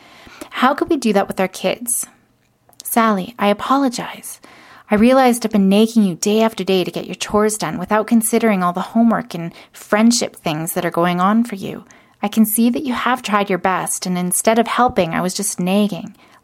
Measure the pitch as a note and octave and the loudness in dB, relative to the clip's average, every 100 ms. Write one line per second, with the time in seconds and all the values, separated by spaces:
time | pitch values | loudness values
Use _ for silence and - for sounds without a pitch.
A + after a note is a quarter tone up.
0 | - - - - - - B3+ C#4+ E4 D#4 | -20 -20 -20 -20 -14 0 0 0 -2 0
1 | A3+ G3+ F#3+ G3+ F#3 - F#3+ - A#3+ - | 2 0 0 -2 -4 -2 -4 -4 -6 -6
2 | - _ _ _ _ _ _ - - A#3+ | -8 _ _ _ _ _ _ -18 -4 0
3 | A3+ G3 F3+ - G3+ G#3 - C#4 C4+ B3 | 2 0 -4 -2 0 0 0 0 0 -2
4 | - - - - - - - - - G#3 | -8 -12 -18 -18 -20 -20 -20 -20 -2 4
5 | A#3 C4 B3+ A#3+ G#3 G#3 F#3+ G3+ A3 A3+ | 6 6 4 2 0 2 4 4 4 2
6 | G3 E3 G#3 G#3+ A3 A3 F#3 F#3+ F3 E3+ | 2 0 0 2 0 -2 0 0 0 -6
7 | D#3+ F3+ - G#3 G#3+ G#3 D#3 E3 F3+ G#3+ | -10 -10 -2 0 0 -2 -6 -6 -2 -2
8 | G#3+ A#3 G#3+ A3+ A3+ F#3+ F3+ F3+ - A3+ | 2 0 2 0 2 2 0 -2 -2 2
9 | A#3 F3+ - F3 E3+ - - - - G#3 | 2 2 -4 -8 -10 -12 -20 -20 -2 2
10 | A3+ A#3 - - F3 D3+ E3 F3+ F3 E3+ | 4 2 -2 -6 -6 -4 -4 -4 -2 0
11 | F3 F3 F#3 A3 A#3 G3 - - - - | 0 2 2 2 0 -4 -10 -12 -16 -20
12 | _ _ G3+ A3 G#3+ - A#3 B3 C#4+ A#3+ | _ _ -2 2 2 4 0 0 -4 -4
13 | A#3+ B3+ - G#3 G3+ F3+ F#3+ F3+ D#3+ - | -2 -2 0 -2 0 0 0 -2 -4 -6
14 | F3+ F3+ F3+ - - A3+ A3+ - B3 - | -4 -2 -2 0 2 2 2 0 2 2
15 | E3+ E3 F3+ F#3+ G3 - F3+ G3+ G#3 - | -2 -2 -4 -4 -6 -4 0 2 0 -2
16 | - - _ _ | -12 -18 _ _